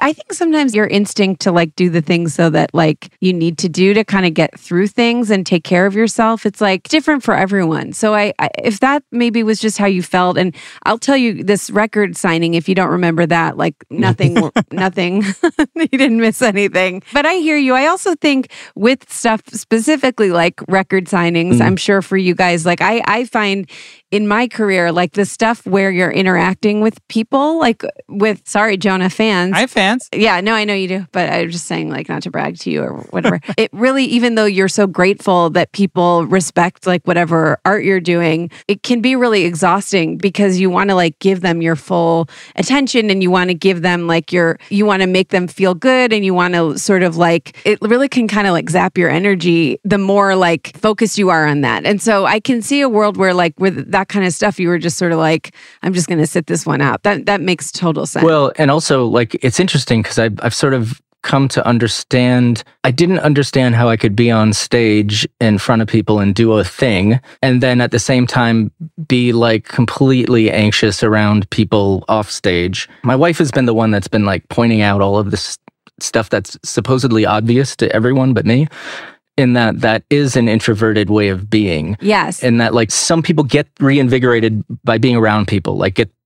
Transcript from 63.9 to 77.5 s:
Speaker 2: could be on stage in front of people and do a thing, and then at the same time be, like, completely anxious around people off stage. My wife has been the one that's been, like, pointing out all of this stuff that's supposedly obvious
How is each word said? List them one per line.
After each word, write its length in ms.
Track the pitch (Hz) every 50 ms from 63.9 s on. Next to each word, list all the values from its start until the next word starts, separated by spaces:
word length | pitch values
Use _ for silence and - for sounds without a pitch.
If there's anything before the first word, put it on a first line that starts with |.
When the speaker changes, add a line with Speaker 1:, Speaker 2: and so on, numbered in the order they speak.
| 113
Speaker 2:
could 180 | 110 - 110 101
be 160 | 113 120 117
on 220 | 117 110 110 110
stage 720 | 101 - - - - 120 117 110 104 107 104 104 107 107 - - - _
in 180 | 120 113 104 95
front 240 | - - 120 113
of 60 | 110 -
people 320 | - 110 95 - 107 104
and 120 | 98 101
do 200 | 95 110 117 113
a 120 | 110 107 95
thing, 540 | 92 - - 139 123 104 90 98 104 117 127 - - - _
and 180 | - 131 123 123
then 200 | 135 127 123 123
at 100 | 120 117
the 80 | - 117
same 260 | - - 131 123 123
time 460 | 117 - 123 120 117 113 113 107 107 - _ 165 156 - - 156 -
be, 240 | 131 123 123 123
like, 340 | 117 117 117 117 113 107 -
completely 800 | - - - 113 - - - 139 131 131 127 113 - 123 113 110 107
anxious 540 | - - - 107 101 - - 107 95 -
around 480 | - 107 107 107 107 104 107 104 95 -
people 540 | - - 107 - 113 104 101 98 95 90 - -
off 220 | 107 110 104 -
stage. 580 | - - - 101 90 85 87 92 95 - - - - -
My 140 | - 117 127
wife 220 | 131 165 175 160 -
has 120 | 165 135
been 160 | - 135 127
the 80 | 120 110
one 160 | 113 113 110
that's 180 | 107 101 - -
been, 180 | - 110 104
like, 220 | 101 98 - - _
pointing 320 | - - 117 117 113 107
out 200 | 104 104 101 101
all 180 | 98 98 101 107
of 140 | 101 101
this 260 | 107 - - - - - _ - _ _ _ - _ -
stuff 320 | - - - 117 107 -
that's 260 | - 101 92 - - -
supposedly 640 | - - - 120 101 113 131 127 127 127 110 110 107
obvious 480 | 92 104 107 110 117